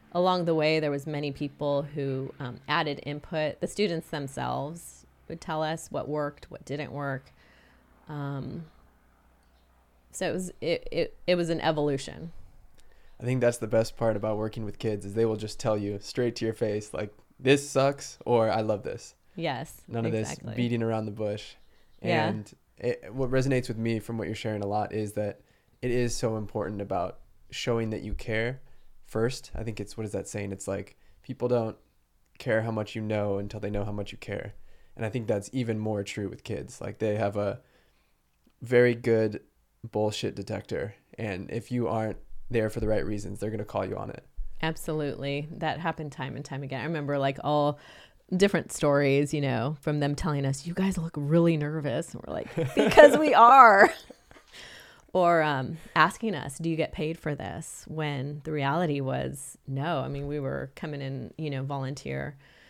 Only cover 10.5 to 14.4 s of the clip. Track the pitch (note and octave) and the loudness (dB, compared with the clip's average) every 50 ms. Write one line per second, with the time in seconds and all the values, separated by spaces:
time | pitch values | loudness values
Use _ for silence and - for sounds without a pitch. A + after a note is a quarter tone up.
10.5 | - - - E3 E3 - - - - E3+ - - - - - - F3+ F3 E3+ D#3+ | -8 -6 -2 -2 -2 -2 -4 -4 -4 -2 -4 -4 -6 -6 0 0 2 2 2 0
11.5 | E3 - - D#3+ D#3 D#3 D3 D3 C#3 C3+ - - - - D#3+ E3 - - - - | -2 0 0 0 2 2 0 0 0 -2 -4 -8 -12 -12 -14 -12 -14 -14 -16 -16
12.5 | - - - - - - - - - - - - - - A#2 B2 B2+ B2+ A#2+ A#2+ | -20 -20 -20 -20 -20 -20 -20 -20 -20 -20 -20 -20 -16 -8 -4 -2 0 4 4 2
13.5 | A#2 - A#2 G#2+ A2+ A2 A2 - - - A2+ A2+ G#2+ G2+ G#2 A2 G#2+ G#2+ | 2 2 -2 2 2 2 2 2 -2 0 0 0 0 0 -2 -2 -2 -2